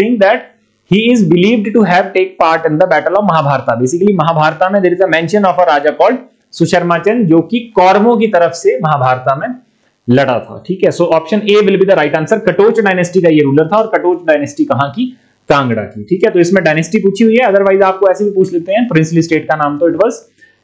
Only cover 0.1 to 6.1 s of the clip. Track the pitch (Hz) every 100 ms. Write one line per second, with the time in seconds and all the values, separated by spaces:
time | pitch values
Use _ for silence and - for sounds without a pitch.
0.1 | 240 196 247 - _ _ _ - 190 226
1.1 | 247 175 175 196 233 214 226 185 180 202
2.1 | 185 185 - 165 165 165 151 180 151 156
3.1 | 190 202 160 143 135 131 117 127 170 202
4.1 | 185 156 165 156 156 185 202 180 175 -
5.1 | 160 170 208 190 175 175 147 147 - 190